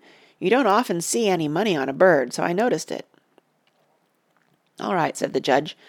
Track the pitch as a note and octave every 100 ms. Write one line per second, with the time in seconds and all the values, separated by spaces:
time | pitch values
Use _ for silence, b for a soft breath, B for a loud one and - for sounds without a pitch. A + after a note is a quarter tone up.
0 | b b b _ F3+ A#3+ A#3+ G3+ B3 F3
1 | - A#3 A3 F3+ D3+ D#3 A3 D#3+ C3 C#3
2 | F#3 D#3 B2+ - E3+ F3 A#3+ D#3+ - -
3 | - _ _ _ _ _ _ _ _ _
4 | _ _ _ _ _ _ _ - G#3+ F#3+
5 | D3 - E3 C3+ - C3+ D#3 b